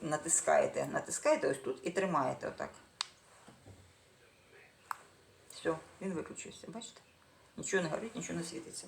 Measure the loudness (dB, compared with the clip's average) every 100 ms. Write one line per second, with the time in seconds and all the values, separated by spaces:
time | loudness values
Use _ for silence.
0 | -2 -2 2 4 6 6 6 2 0 -2
1 | -2 0 4 4 4 2 -2 -4 -2 0
2 | 2 4 2 0 -4 -4 -8 -8 -10 -8
3 | -8 -12 -20 -20 -20 -20 -20 -20 -20 -20
4 | -20 -20 -20 -20 -20 -20 -20 -20 -12 -12
5 | -12 -20 -20 -20 -20 -4 -2 -2 -4 -6
6 | -4 -2 -4 -8 -12 -12 -12 -12 -12 -16
7 | -20 -20 -20 -20 -18 -10 0 2 2 0
8 | -4 -6 -4 -4 -4 -8 -10 -12